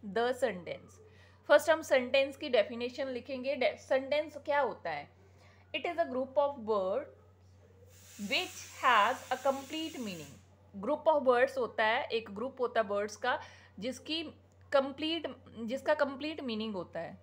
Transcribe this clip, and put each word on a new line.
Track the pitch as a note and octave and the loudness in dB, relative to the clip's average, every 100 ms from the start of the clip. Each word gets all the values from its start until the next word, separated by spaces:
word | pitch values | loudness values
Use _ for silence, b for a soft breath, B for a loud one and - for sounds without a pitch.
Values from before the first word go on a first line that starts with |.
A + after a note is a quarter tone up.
| G#3+ | -4
The | G3 A#3+ | -2 0
Sentence। | B3+ B3 F3+ D#3+ - - - - b b b - | 0 -2 -2 -8 -12 -14 -20 -20 b b b 6
First | D4+ D#4 | 6 8
हम | D#4+ | 2
sentence | D#4+ C#4 B3 C#4 C4+ C#4+ | 6 2 4 2 2 -2
की | D4+ | 2
definition | A#3+ - A#3 A#3+ B3+ C4+ | 2 2 0 -6 -4 -6
लिखेंगे। | B3 B3 C4 B3+ C#4+ | -6 -6 -6 -4 0
डे-, | B3 - | 0 -2
sentence | - C4+ C4+ D4 D#4 D4 | 0 0 2 -2 -2 -8
क्या | C#4+ C#4+ | -2 2
होता | C4 F3 E3+ | 2 -2 -6
है? | D3 D3 - b b b b b D4+ | -6 -8 -20 b b b b b -6
It | |
is | F4 E4 | -4 -2
a | D#4+ | -2
group | B3+ C4 D4 | 0 -2 2
of | C#4+ C#4+ | 2 0
word | G#3+ G#3+ F#3 A3 D4+ - - - - - - - - - - - G3+ | -2 0 0 -2 -4 -16 -20 -20 -20 -20 -20 -20 -20 -20 -20 -10 -2
which | C#4 F4+ - - - | -2 -2 -10 -16 0
has | C#4 A#3 G#3 B3+ - | 4 6 6 2 -4
a | C4 C#4 | -2 0
complete | C4+ C#4 D#4+ D#4+ | -2 -4 -6 -6
meaning। | D#4 A3 F3 C#3+ - - - - G3+ | -6 -8 -8 -12 -18 -20 -20 -20 -10
Group | G#3 C#4 - | -2 0 4
of | D4+ C4 | 4 6
words | A#3+ C4 C4+ | 4 4 2
होता | A3+ - | -4 0
है, | A3 A#3 | 2 2
एक | D4 A3+ A3+ | 0 -4 -4
ग्रुप | G3+ B3+ C4 | -8 -8 -2
होता | B3 A#3+ | -2 0
है | G#3+ | 0
वर्ड्स | G3+ G#3 - | 0 -2 -4
का | B3 C#4+ B B B - | -2 -2 B B B -10
जिसकी | A3 B3+ - D#4+ D#4 - - - - | -8 -8 -6 -6 -6 -12 -20 -20 0
कंप्लीट, | C#4 C4+ C4+ D#4 E4 D#4 - - - | 2 2 -2 -4 -4 -6 -12 -16 -10
जिसका | A3+ C4 E4+ | -6 -4 0
कंप्लीट | D4+ C#4 C4+ D4 D#4 | 2 2 -2 -8 -6
मीनिंग | C#4 A3 A3 | -6 -4 -4
होता | G3 E3+ E3+ | -6 -8 -8
है। | D#3+ F#3 | -10 -12